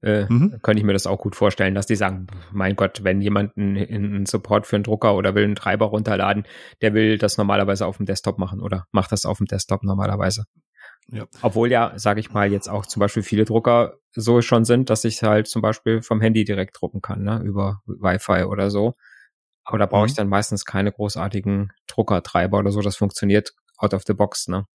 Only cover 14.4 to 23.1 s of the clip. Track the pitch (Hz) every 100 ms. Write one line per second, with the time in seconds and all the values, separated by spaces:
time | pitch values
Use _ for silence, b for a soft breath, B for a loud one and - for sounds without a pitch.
14.4 | 117 117 113 120 131 110 117 - 110 107
15.4 | 107 113 107 110 - 113 - 110 113 110
16.4 | 104 98 95 - 90 98 - 101 101 113
17.4 | - 98 98 101 - 92 95 92 - 92
18.4 | 92 98 98 101 110 - b b b _
19.4 | _ _ - 107 101 101 110 139 101 98
20.4 | 104 101 - 98 101 - 104 - 98 101
21.4 | 98 101 101 _ - - 107 92 - 92
22.4 | 87 101 101 101 101 - 101